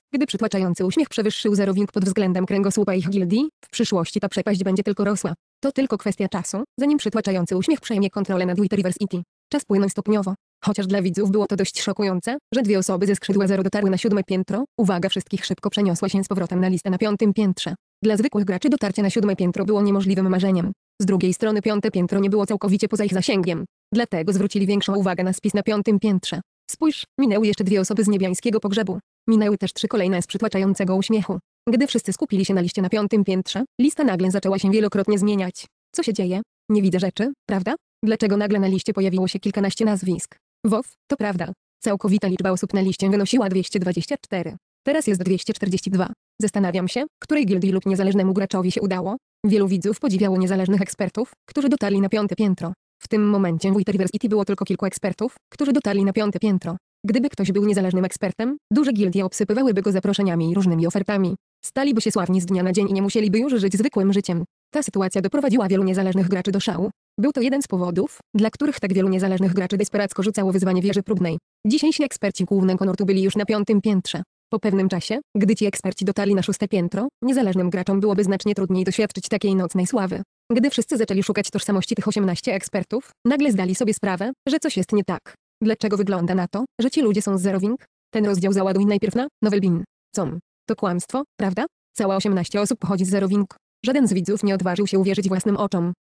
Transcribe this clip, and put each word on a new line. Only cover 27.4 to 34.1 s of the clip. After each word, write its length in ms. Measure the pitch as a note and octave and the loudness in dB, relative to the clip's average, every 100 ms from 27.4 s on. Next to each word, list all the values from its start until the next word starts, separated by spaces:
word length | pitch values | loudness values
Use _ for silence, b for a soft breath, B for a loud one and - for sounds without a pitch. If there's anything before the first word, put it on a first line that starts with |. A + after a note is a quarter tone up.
| G#3+ | 2
jeszcze 160 | G3+ | 0
dwie 180 | F#3 G3+ | 2 0
osoby 220 | F#3 G#3+ | 0 0
z 40 | G#3 | 2
niebiańskiego 520 | G3 F#3+ F3+ A#3+ G#3 | 2 0 -2 -2 0
pogrzebu. 400 | G3+ G3 F#3+ F#3+ - _ - | 0 -2 -2 -6 -12 _ 2
Minęły 280 | A3 G#3+ G3+ | 4 4 0
też 160 | F#3 | -2
trzy 140 | - G3+ | -4 -2
kolejne 340 | G3+ F#3 F3+ | 0 0 0
z 60 | - | -2
przytłaczającego 680 | G3 G#3+ G3 F#3+ F#3+ F#3 F#3+ | -2 0 2 2 2 0 0
uśmiechu. 440 | F#3+ G#3+ F#3+ F3+ - _ - | 2 0 0 -6 -10 _ -2
Gdy 180 | A3+ C#4 | 0 2
wszyscy 260 | A#3 - | 0 -4
skupili 320 | - D4+ F#3+ F#3+ | -4 -2 0 0
się 80 | |
na 80 | F#3+ | 0
liście 200 | F3 - | 0 -2
na 80 | F#3 | -2
piątym 340 | G#3+ G#3 G#3+ | 0 0 2
piętrze, 420 | G3 F#3+ - G3+ C4+ - | 2 0 -2 -4 -4 0
lista 220 | C#4 - | 2 2
nagle 280 | C4 | 0